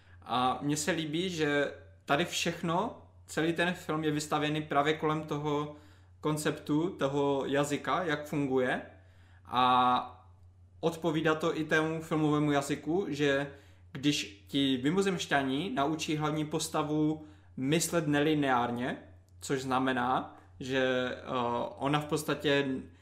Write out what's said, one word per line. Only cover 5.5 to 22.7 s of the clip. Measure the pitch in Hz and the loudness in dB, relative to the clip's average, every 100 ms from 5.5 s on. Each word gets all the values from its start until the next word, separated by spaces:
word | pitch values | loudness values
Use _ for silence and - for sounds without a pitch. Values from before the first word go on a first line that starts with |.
| 143 147 - - - - - | -2 -2 -10 -20 -20 -20 -6
konceptu, | 151 151 160 - - 151 175 | -2 0 -2 -4 0 0 0
toho | - 139 143 143 139 131 | -2 -2 2 2 0 0
jazyka, | 139 143 139 - 151 | 0 0 -2 -2 -2
jak | 180 147 - | 0 -4 -4
funguje | 151 139 131 127 165 - - - - - - - | -2 0 2 2 -2 -6 -18 -20 -20 -20 -20 -4
a | 123 127 127 123 123 - - - - - - - - | 2 6 6 6 4 0 -12 -20 -20 -20 -20 -20 -4
odpovídá | 160 165 175 160 156 156 | -2 0 0 2 2 2
to | 165 156 | 0 -2
i | 151 | 0
tomu | 160 160 160 | 2 2 -2
filmovému | 160 156 151 147 147 | -2 0 2 4 4
jazyku, | 143 139 143 151 175 202 | 2 0 -4 -2 -2 -2
že | 139 143 139 143 - - - - | 0 2 2 -2 -8 -20 -20 -14
když | 139 143 143 - - - | -2 0 0 -4 -12 -4
ti | 139 139 127 | 0 2 2
mimozemšťaní | 135 185 196 170 - 143 135 139 135 | 2 2 2 0 0 0 0 -2 -2
naučí | 127 143 156 - 151 | 0 0 0 -2 -2
hlavní | 151 156 151 | -2 -2 -2
postavu | 160 - 156 147 151 151 156 - - - - | -4 -2 -2 0 2 2 0 -8 -20 -18 -6
myslet | 131 165 160 170 151 | 0 0 2 0 2
nelineárně, | 147 151 151 139 123 120 120 131 165 - - _ - | 2 4 4 4 2 2 -2 -4 -6 -12 -20 _ -16
což | - 139 | -4 -2
znamená, | 131 127 131 127 123 143 - - - - | 0 0 2 0 0 0 -2 -14 -20 -12
že, | 131 131 131 127 127 | -2 0 2 2 -2
eh, | - - 131 120 120 120 - | -6 -4 -2 0 0 -4 -4
ona | 135 147 | 0 0
v | 151 | 0
podstatě | 156 156 143 156 143 135 | -2 -2 -2 2 2 2